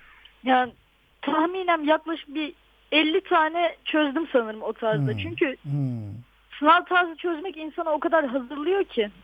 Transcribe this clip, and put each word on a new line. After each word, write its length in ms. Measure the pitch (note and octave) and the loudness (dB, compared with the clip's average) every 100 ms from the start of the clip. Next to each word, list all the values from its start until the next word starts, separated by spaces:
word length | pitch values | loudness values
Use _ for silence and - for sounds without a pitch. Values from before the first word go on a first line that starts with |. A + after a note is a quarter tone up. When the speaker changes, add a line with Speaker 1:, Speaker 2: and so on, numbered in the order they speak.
| - - - _ | -20 -20 -20 _
Speaker 1:
Yani 300 | B3+ B3+ B3 - _ _ _ _ | 2 2 2 -4 _ _ _ _
tahminen 600 | - D#4 E4+ F#4 F4+ E4 | -2 2 2 0 0 0
yaklaşık 520 | D4 D#4 D#4 D#4+ - C#4+ | 2 0 0 -8 -8 -6
bir 180 | D4+ - _ _ _ | -6 -8 _ _ _
elli 320 | D4 D#4 F4 | 2 2 0
tane 520 | - F4 D#4 E4 E4+ - - | 2 2 2 2 -2 -2 -2
çözdüm 420 | D#4 D4+ C4+ D#4+ | 0 2 0 0
sanırım 280 | C4 A3+ A3 | 0 0 -6
o 120 | G3+ | -8
tarzda. 380 | A3 A3+ G#3+ C#3 | -4 -2 0 0
Speaker 2:
Hmm. 60 | G#2+ | -2
Speaker 1:
Çünkü 380 | G2+ A2+ D#4+ - | -6 -2 -2 -4
Speaker 2:
Hmm. 500 | D3 C#3+ C3+ A#2+ G#2 G#2 A#2+ _ _ - | -6 -4 -2 -4 -8 -12 -16 _ _ -2
Speaker 1:
sınav 260 | D4 E4+ F4 | 4 4 4
tarzı 300 | F4+ F4 D#4 | 0 0 -2
çözmek 420 | F4 D#4+ F#4+ D4+ | -6 -6 -8 -10
insanı 320 | D#4 D#4 E4 | -10 -6 -2
o 100 | D4+ | -2
kadar 280 | E4+ E4 C#4+ | 2 2 2
hazırlıyor 560 | B3+ B3 C#4+ D4+ G4 | -2 -6 -6 -2 0
ki. 260 | F#4+ - G#3 - | -2 -2 -4 -6